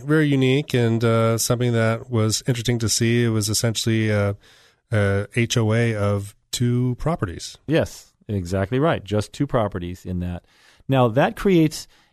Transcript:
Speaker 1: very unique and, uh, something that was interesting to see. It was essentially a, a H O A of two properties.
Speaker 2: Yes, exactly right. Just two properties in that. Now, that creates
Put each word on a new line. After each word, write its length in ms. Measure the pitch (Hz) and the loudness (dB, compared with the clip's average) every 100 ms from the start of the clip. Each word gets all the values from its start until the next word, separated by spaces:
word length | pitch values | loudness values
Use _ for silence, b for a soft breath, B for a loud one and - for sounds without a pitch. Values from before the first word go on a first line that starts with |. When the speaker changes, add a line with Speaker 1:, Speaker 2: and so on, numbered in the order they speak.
Speaker 1:
very 240 | 135 156 147 | 0 2 2
unique 440 | 139 131 135 151 | 2 2 2 0
and, 300 | 127 117 113 | 0 2 2
uh, 340 | 117 113 113 113 | 2 2 2 2
something 360 | - 120 123 | 0 0 0
that 360 | 117 113 113 120 | 2 0 -2 -2
was 360 | 117 110 104 - | 0 0 0 -2
interesting 320 | 117 113 120 | -2 -2 -2
to 100 | 113 | 0
see. 360 | - 113 120 | 0 2 2
It 60 | 120 | 2
was 180 | 110 104 | 0 -2
essentially 640 | 107 117 107 - 110 110 | -2 -2 -2 -2 0 0
a, 260 | 107 101 104 b b b b b | 0 0 -4 b b b b b
a 340 | 107 101 98 104 | 0 0 0 -2
H 220 | 123 113 123 | 0 0 2
O 160 | 107 | 2
A 240 | 113 117 107 | 2 0 0
of 400 | 101 101 101 - _ | 0 -2 -4 -14 _
two 420 | - 123 123 127 120 | -2 0 0 0 -2
properties. 580 | 156 175 98 85 - - - | -4 -4 -8 -14 -14 -12 -2
Speaker 2:
Yes, 460 | 156 104 - - _ - | 0 0 -6 -20 _ -8
exactly 500 | 101 85 95 98 127 | -6 -2 -2 -2 0
right. 240 | 160 107 | 0 -2
Just 300 | 95 104 - | -2 -4 -4
two 160 | - 143 | -4 -2
properties 580 | 127 104 95 87 90 92 | -2 -2 -4 -8 -10 -8
in 140 | 90 | -6
that. 240 | 87 87 - b b b b | -6 -8 -14 b b b b
Now, 200 | 135 123 | 2 2
that 260 | 113 190 | 2 0
creates 540 | 220 202 175 156 - - b b | 0 2 4 4 0 -14 b b